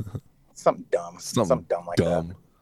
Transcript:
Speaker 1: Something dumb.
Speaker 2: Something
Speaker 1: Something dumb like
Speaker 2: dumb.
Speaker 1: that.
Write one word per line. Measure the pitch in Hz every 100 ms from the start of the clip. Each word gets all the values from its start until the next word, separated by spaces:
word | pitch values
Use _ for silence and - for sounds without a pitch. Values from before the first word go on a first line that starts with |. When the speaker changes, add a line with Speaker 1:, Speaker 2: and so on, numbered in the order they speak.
| - - - _ _
Speaker 1:
Something | - 175 - -
dumb. | 87 85 87
Speaker 2:
Something | - - 98
Speaker 1:
Something | 127 -
dumb | 85 87
like | 87
Speaker 2:
dumb. | 85 85 82
Speaker 1:
that. | 95 _ _